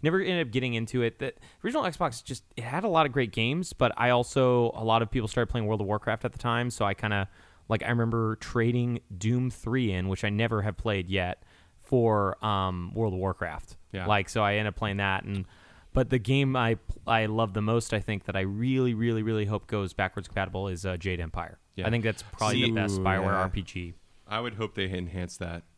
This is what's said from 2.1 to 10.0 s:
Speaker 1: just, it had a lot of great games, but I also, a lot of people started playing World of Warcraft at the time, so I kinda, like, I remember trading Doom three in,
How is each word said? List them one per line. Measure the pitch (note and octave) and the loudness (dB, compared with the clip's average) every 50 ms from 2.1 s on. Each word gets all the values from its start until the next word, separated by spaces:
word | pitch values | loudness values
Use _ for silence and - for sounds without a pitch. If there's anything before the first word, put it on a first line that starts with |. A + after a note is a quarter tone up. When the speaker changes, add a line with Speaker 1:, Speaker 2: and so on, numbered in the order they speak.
| A#2 - - | -4 -6 -10
Speaker 1:
just, | - C3+ - _ _ _ | -10 -12 -12 _ _ _
it | - A2+ | -10 -8
had | A#2+ C3 E3 G3 | -4 -4 -2 -2
a | A3+ | 2
lot | F3 D#3+ D#3+ | 4 4 4
of | C#3+ | 4
great | A#2+ C#3 B2+ A2+ - | 2 0 0 0 0
games, | - A2+ A#2+ C#3 E3+ F#3 - - | 0 0 0 0 -2 -4 -6 -2
but | - C3+ A#2 - - | 2 2 2 2 2
I | A#2 B2 | 4 4
also, | B2 B2 B2 - - C#3 C3 B2+ B2 B2 A#2+ A#2 - | 4 4 4 2 2 4 6 6 6 6 4 2 0
a | - A2 | -2 0
lot | A2+ A2 A2+ | 2 4 4
of | A#2 A2 | 4 2
people | - C3 A2 A2 | 0 -2 -2 0
started | - - A#2+ G#2+ | 0 0 0 0
playing | - A#2+ A2 G#2 | 0 -2 0 0
World | A2 G#2 | 0 0
of | G#2 G2 | 0 0
Warcraft | G#2 G#2 - - A2 A2+ - | -2 -2 0 -2 -4 -2 -4
at | B2 | -6
the | - - | -6 -4
time, | - B2 A#2 A#2 A#2+ B2 | -2 0 0 0 0 -2
so | A2+ - A2 | -2 0 0
I | G2+ G2 | 0 0
kinda, | - - G#2+ G#2 G2+ G2 F#2+ - - - - - - - - | -2 -2 0 0 0 0 -2 -6 -18 -20 -20 -20 -20 -4 0
like, | A2 A2 - | 0 0 2
I | - | 0
remember | A#2+ A#2+ A#2 A#2 A2+ A#2 A2+ A2 A2 - | 2 2 2 2 2 0 0 0 -2 -4
trading | - - - B2 A2+ A#2 A#2+ B2 A#2+ A#2+ A#2+ A#2 - _ G#2 | -6 -4 0 2 2 4 2 2 0 0 -2 -4 -6 _ -12
Doom | F2+ F#2+ A2 B2 B2 B2+ B2+ | -2 0 2 2 2 0 -2
three | A#2+ - - A2+ A#2 C3 B2+ A2 | -4 -6 -6 -2 0 2 2 2
in, | F#2+ F2+ | 0 0